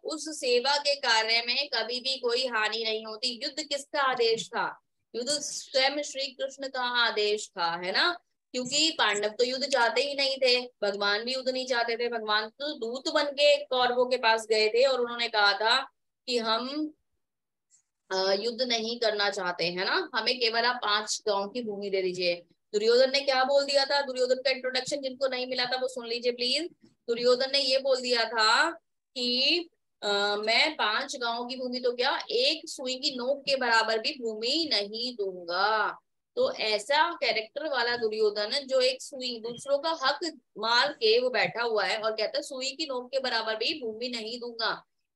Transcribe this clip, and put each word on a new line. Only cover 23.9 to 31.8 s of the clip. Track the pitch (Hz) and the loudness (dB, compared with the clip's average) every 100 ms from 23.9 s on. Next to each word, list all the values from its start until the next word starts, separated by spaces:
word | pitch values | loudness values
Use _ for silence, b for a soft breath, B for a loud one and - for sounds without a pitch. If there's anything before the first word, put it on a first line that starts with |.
| 285 | 0
दुर्योधन | 262 254 247 | 0 0 0
का | 262 262 | 2 2
introduction | 262 254 254 254 285 | 0 -2 -4 -2 -4
जिनको | 269 254 269 | -4 -2 -2
नहीं | 254 254 | -2 -4
मिला | 254 | -2
था | 247 254 | -2 -2
वो | 254 | -4
सुन | 254 233 | -6 -6
लीजिए | 240 240 | -4 -2
please। | 240 247 277 339 - | -2 0 -2 -4 -10
दुर्योधन | - _ - 233 240 247 269 | -20 _ -6 0 4 4 2
ने | 277 | 0
ये | 269 262 | 2 2
बोल | 269 254 | 2 0
दिया | 247 240 | 2 0
था | 226 226 220 247 320 330 _ _ _ | 2 4 4 6 4 0 _ _ _
कि, | 254 247 247 277 339 339 _ _ - | -4 -2 2 2 2 -2 _ _ -8
अ, | 208 202 208 208 | -2 0 0 0
मैं | 214 240 302 | 2 2 2
पांच | 302 214 226 277 269 | 2 0 0 -2 -6
गांव | 233 233 240 | -4 -4 -6
की | 254 | -8
भूमि | 254 254 | -6 -2